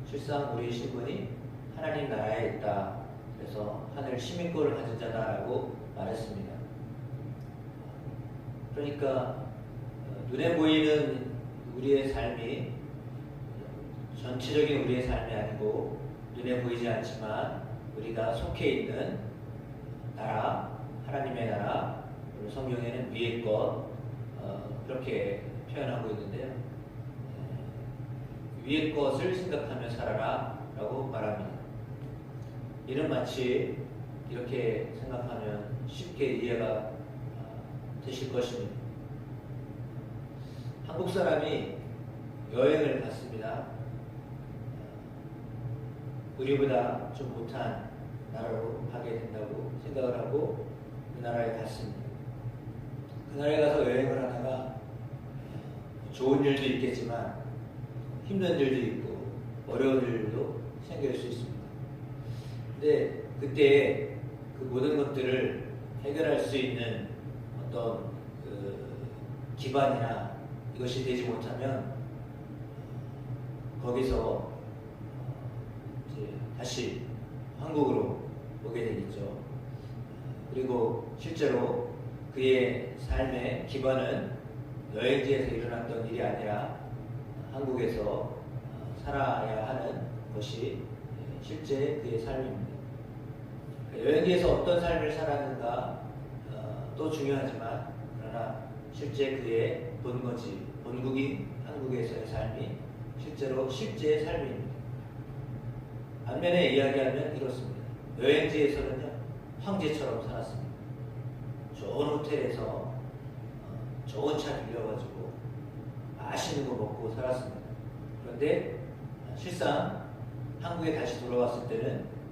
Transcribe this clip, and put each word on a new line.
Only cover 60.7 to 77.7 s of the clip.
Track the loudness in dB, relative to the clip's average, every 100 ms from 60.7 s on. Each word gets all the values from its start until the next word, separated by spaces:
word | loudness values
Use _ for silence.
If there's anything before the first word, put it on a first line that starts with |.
| -8 -8
생길 | 0 0 2
수 | -2
있습니다. | -4 -4 -6 -8 -8 -8 -8 -8 -8 -6 -6 -6 -6 -6 2
근데 | 6 8 6 0 -6 -4
그때 | 0 10 12 12 10 4 0 -4 -6 -8 -8 -6
그 |
모든 | 0 4 4 4
것들을 | 4 2 4 4 4 0 -4 -8 -8 -4
해결할 | 0 2 6 6
수 | 4 2
있는 | 2 2 0 -2 -4 -6 -8 -8 -8 -6 -4
어떤 | 0 0 0 -4 -6 -8 -10
그 | -8 -6 -6 -6 -6 -6 -8 -8 -8 -8 -8 -6
기반이나 | 0 4 6 4 2 0 -4 -6 -8 -8 -6 -2
이것이 | -2 0
되지 | 2 2 0
못하면 | -2 -2 -2 0 0 -2 -4 -6 -8 -8 -10 -10 -8 -8 -10 -8 -8 -8 -8 -6 -6 -6 -6 -6 -4
거기서 | 0 2 4 4 4 0 -2 -6 -8 -10 -10 -10 -8 -6 -6 -6 -6 -6 -8 -8 -8 -8 -6
이제 | -6 -4 -4 -6 -4
다시 | -4 -2 -2 -2 -4 -6 -8 -8 -8 -8
한국으로 | -2